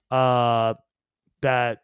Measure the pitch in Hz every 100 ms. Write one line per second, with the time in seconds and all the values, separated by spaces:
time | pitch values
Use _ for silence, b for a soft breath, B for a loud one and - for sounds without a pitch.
0 | - 131 127 123 120 117 113 113 _ _
1 | _ _ _ _ 139 127 120 110